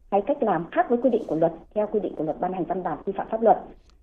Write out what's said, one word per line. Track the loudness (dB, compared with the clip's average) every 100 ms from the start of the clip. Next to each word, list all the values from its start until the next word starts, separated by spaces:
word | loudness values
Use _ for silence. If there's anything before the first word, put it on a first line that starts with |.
| -2
hay | 0 0
cách | 0
làm | 0 0 0
khác | 0 2
với | 2
quy | 2
định | 2 0
của | 0
luật, | 0 0 -6
theo | -4 -2
quy | -2
định | -2 -4
của |
luật | -4 -4
ban | -4
hành | -4
văn | -4 -4
bản | -4 -6 -6
quy |
phạm | -6 -4
pháp | 2
luật, | 4 4 2 -18 -20 -20